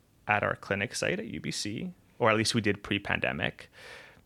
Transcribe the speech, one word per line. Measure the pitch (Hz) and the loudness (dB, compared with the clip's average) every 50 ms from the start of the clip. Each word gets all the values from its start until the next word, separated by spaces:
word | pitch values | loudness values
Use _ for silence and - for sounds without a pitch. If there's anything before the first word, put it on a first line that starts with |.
| _ _ _ _ - - | _ _ _ _ 0 2
at | 107 101 | 2 4
our | 104 98 - | 4 2 0
clinic | - - - 98 98 101 - - | -2 -2 -2 0 0 0 -2 -2
site | - - - 85 196 | -2 0 0 0 0
at | 226 233 | -4 -6
U | - 80 | -8 -6
B | - - | -6 -6
C, | - - - 104 104 143 - 185 175 - - _ _ - | -4 -4 -4 -4 -4 -6 -6 -8 -10 -12 -20 _ _ 2
or | 123 110 | 4 4
at | 107 110 | 6 4
least | 110 - - | 4 2 2
we | 117 | 2
did | 104 104 101 - | 2 2 0 0
pre-pandemic, | - - 101 101 - - 92 - - 64 65 76 - - - - - - - - - - - - - - - - - | 0 -2 -2 -2 0 0 -2 0 0 0 0 0 -2 -2 -2 -4 -14 -20 -20 -20 -18 -18 -18 -18 -18 -20 -20 -20 -20